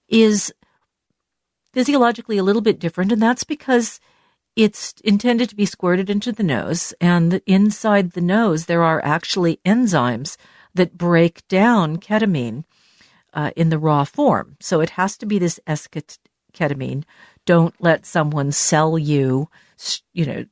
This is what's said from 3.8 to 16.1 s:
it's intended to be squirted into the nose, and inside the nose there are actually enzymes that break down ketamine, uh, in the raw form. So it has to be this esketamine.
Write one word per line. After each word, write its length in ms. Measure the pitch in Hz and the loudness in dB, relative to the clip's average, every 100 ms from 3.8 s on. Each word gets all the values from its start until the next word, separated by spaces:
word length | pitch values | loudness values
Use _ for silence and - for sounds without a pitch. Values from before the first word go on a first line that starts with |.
| 220 - _ _ _ _ _ - | 0 -10 _ _ _ _ _ 0
it's 380 | 214 - - - | 0 0 -16 -6
intended 460 | - 202 240 233 247 | -2 0 2 0 -2
to 60 | 208 | -2
be 100 | 202 | -4
squirted 440 | - 180 180 196 | -2 0 0 0
into 220 | 202 247 | -4 -4
the 120 | 214 | -2
nose, 500 | 185 113 98 165 - - | -2 -2 -2 -4 -6 -2
and 400 | 175 175 165 185 - | 2 2 2 0 2
inside 640 | 190 208 - 220 202 180 | 2 2 0 0 0 0
the 100 | 180 | -2
nose 440 | 175 208 226 160 165 | 0 2 0 -2 -2
there 180 | 170 | 0
are 200 | 165 160 | 2 0
actually 560 | 143 160 - 190 170 156 185 | 0 -4 -2 -2 0 0 0
enzymes 720 | 233 240 160 120 117 143 - _ _ _ | 0 2 2 0 -2 -8 -16 _ _ _
that 240 | 175 175 170 | -2 -2 0
break 500 | 175 170 170 - - | 2 4 2 0 -4
down 500 | 190 226 226 156 165 | 2 4 2 0 -4
ketamine, 640 | - 214 220 156 117 117 - _ _ _ _ _ _ | -2 0 0 0 -4 -8 -16 _ _ _ _ _ _
uh, 180 | 151 147 - | -6 -6 0
in 140 | 160 | 0
the 100 | 156 | 0
raw 240 | 156 147 | 0 0
form. 520 | 143 - 285 117 - - | 0 0 0 0 -4 -14
So 200 | - 165 | -4 -2
it 120 | 165 | -2
has 260 | - 196 - | -2 -4 -4
to 80 | 214 | -4
be 140 | 202 | -2
this 200 | 175 - - | -2 -4 -8
esketamine. 1400 | 151 - 151 - | -8 -8 -14 -14